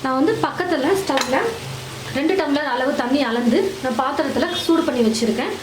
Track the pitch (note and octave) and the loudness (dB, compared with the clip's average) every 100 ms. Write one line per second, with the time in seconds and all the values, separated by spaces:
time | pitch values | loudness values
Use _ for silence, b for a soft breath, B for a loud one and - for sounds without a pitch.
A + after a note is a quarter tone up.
0 | C4+ C4 D4+ - D4+ - F4+ D#4+ C#4 F#4+ | 0 2 2 2 -2 -2 -2 0 2 0
1 | - C4+ A#3+ C#4 A#4 - - - - - | 0 -2 0 0 0 -4 -8 -10 -10 -12
2 | - C4 D#4 F#4+ D4+ C#4+ D4 B3 C4 D4 | -6 -2 0 2 2 0 0 0 0 0
3 | A#3+ C#4 B3+ A#3 A#3+ D#4 F#4+ - C4 A3 | 2 2 2 2 2 2 2 -2 -4 0
4 | C4+ D4 C#4+ - E4+ F4 - E4 - B3+ | -2 0 -2 0 -2 -2 2 2 2 2
5 | A3 A3 A3 G3 - - | 2 2 0 0 -2 -6